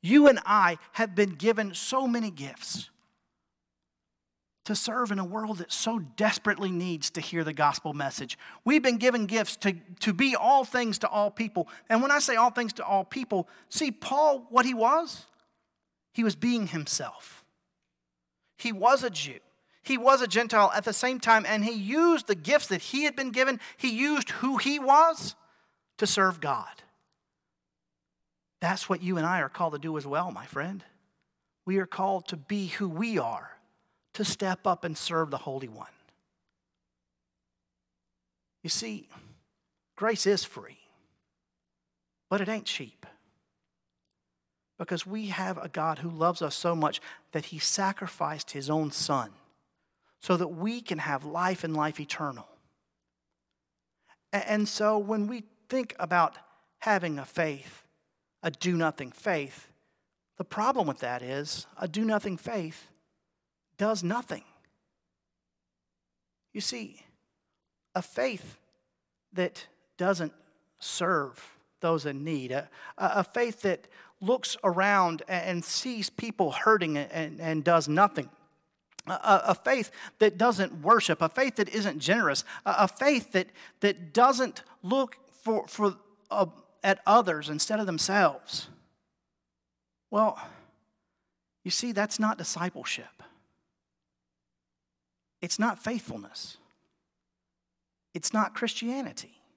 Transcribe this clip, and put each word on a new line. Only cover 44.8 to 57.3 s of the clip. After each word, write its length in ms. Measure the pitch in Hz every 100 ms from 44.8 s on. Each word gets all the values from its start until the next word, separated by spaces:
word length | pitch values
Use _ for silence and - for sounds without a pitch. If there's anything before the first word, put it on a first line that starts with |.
| 170 170 -
we 200 | 214 214
have 320 | 185 185 180
a 100 | 170
God 300 | 165 160 156
who 100 | 170
loves 320 | 165 165 175
us 160 | 156 -
so 180 | 175
much 260 | 170 151 147 - - _
that 140 | 156 147
he 120 | 156
sacrificed 920 | - - 196 196 175 - 151 151 -
his 180 | 143 135
own 200 | 156 151
son 400 | - - 139 110 98 _ _ _ _ _ _ _ _
so 160 | - 180
that 100 | 175
we 320 | 160 196 240
can 180 | 226 160
have 260 | 151 139
life 400 | 147 165 180 185
and 120 | 165 156
life 240 | 151 151
eternal. 480 | 147 - 147 131 - _ _ _ _ _ _ _ _ _ _ _ _ _ _ _ _ _ _
A-, 180 | 202 -
and 160 | 214 208
so 320 | - 214 214
when 280 | 202 220 208
we 180 | 247 208 _ _
think 260 | 262 247 -
about 380 | 175 175 165 - - _ _ _
having 400 | - 202 170 147
a 80 |
faith, 580 | 135